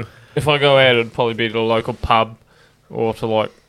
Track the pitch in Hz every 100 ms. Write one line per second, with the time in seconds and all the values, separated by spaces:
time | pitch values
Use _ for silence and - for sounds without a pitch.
0 | 110 - - - 139 143 143 135 131 120
1 | 113 - 120 113 113 113 113 113 113 117
2 | - 113 113 113 _ _ _ _ _ 113
3 | 113 110 117 110 107 _